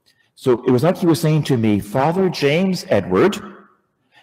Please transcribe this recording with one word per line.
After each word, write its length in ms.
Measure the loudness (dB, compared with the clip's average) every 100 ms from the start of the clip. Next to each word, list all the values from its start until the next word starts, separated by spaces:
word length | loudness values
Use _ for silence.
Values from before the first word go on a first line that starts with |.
| _ _ _ _
So 280 | 0 0
it 60 | 2
was 120 | 2
like 140 | 2 0
he 100 | 0
was 140 | 0
saying 220 | 0 0
to 120 | 0 0
me, 240 | 2 0
"Father 480 | -2 -2 0 0 -2
James 580 | 0 0 0 0 -4 -2
Edward, 520 | -2 0 2 2 0 -10 -20 _ _ _ _ _ _